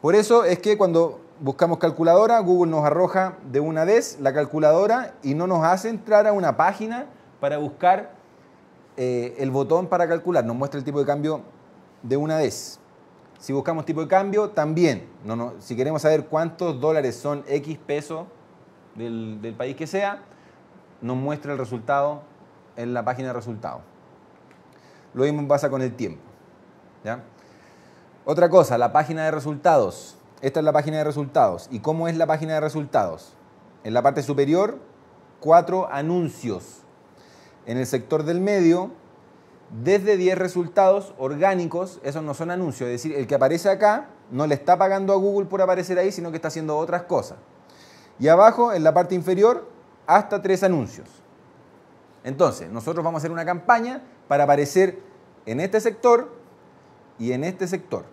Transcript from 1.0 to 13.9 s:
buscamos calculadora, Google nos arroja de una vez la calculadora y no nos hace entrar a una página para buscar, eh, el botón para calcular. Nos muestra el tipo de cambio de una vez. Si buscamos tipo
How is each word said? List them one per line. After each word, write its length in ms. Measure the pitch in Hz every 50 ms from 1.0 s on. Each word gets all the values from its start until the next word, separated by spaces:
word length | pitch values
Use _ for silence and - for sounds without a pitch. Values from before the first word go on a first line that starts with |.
| 170 160 - - - - - -
buscamos 400 | 147 135 135 - 170 170 170 160
calculadora, 600 | - 165 165 - 165 165 170 190 214 226 233 226
Google 320 | 202 180 180 175 175 165
nos 120 | 160 156 151
arroja 540 | 147 151 165 185 175 - 190 190 185 185 - - 139
de 100 | 123 139
una 240 | 147 156 160 156 160
vez 340 | 180 214 233 - - - 143
la 120 | 139 135
calculadora 840 | 131 151 147 143 151 156 156 151 156 170 196 208 226 247 247 - - -
y 120 | - 135 139
no 120 | 151 175
nos 180 | 185 185 165 160
hace 240 | 165 185 190 202 226
entrar 380 | 233 214 226 214 214 208 208
a 60 | 214
una 240 | 208 196 180 151 131
página 500 | - 156 185 202 - 220 220 233 247 277 - - - - - - _
para 200 | - 143 147 147
buscar, 560 | 151 135 - - - 180 190 214 214 - - - _ _ _ _ _ _ _ _ _ _ _ _ _ _ _
eh, 400 | - 127 127 123 123 120 123 - -
el 140 | 135 135
botón 340 | 127 135 - - 160 175 185
para 220 | 165 185 175 175 160
calcular. 360 | 165 165 165 175 175 147 117
Nos 120 | 117 117
muestra 220 | 123 139 139 - 143
el 60 | 131
tipo 140 | 147 139 143
de 80 | 139
cambio 360 | 135 143 147 147 156 156 143 - - - - - _ _ - _ _ _ _
de 140 | - 117 127
una 200 | 143 147 156 160
vez. 440 | 160 151 113 - - - - - - _ _ _ _ _ _ _ _ _ _ _ _
Si 140 | - -
buscamos 320 | 135 139 135 170 165 160 151
tipo 160 | -